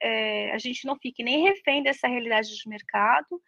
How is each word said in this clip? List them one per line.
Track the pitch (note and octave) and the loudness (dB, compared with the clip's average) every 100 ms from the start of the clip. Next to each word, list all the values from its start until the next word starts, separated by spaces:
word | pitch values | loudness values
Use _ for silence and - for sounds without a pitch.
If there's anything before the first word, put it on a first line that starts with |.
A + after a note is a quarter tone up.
é, | A3+ A3 G#3+ G#3+ G#3 | -2 0 0 -2 -2
a | G#3+ | -4
gente | B3 B3 C4+ | -6 -6 -6
não | C#4 | -6
fique | B3+ B3+ | -6 -6
nem | A#3+ D4 | -2 4
refém | F4+ G4 - C#4+ | 4 4 0 2
dessa | C4+ C4+ B3+ | 0 0 0
realidade | B3 A#3 A3 G#3+ G#3+ | -2 2 2 0 -8
de | A3 | -12
mercado, | G#3+ - G#3 G#3 C4+ D4 F4 | -14 -6 0 4 4 2 -10